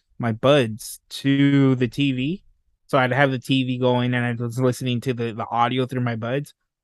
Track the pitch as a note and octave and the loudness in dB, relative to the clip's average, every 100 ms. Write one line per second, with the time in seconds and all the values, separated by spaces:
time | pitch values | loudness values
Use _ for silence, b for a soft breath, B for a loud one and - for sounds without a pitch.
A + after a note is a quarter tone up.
0 | _ _ A#2+ A2 C3 D3 A#2 G#2+ - - | _ _ -6 0 2 4 2 -4 -12 -16
1 | _ - C3+ C#3 C#3 C#3 C3+ B2+ B2 - | _ -6 0 2 4 4 4 2 0 0
2 | C#3+ B2+ C3+ F#3 - _ _ _ _ C#3 | -2 -2 -4 -6 -10 _ _ _ _ 0
3 | B2+ B2+ C#3 C3 - C3+ B2+ B2+ B2+ B2 | 2 4 2 2 0 0 0 0 2 2
4 | B2 B2 A#2+ A#2+ A#2+ A2+ B2+ A#2+ C3 A#2+ | 2 0 -2 -4 -6 0 0 0 -2 -2
5 | C3+ A#2 A#2 A2 G#2+ A2+ A#2+ B2+ B2+ B2+ | -4 -4 -6 -6 -4 0 2 2 -2 -2
6 | B2 A2+ A#2 C3+ D3 _ _ _ | -4 -4 -4 -6 -6 _ _ _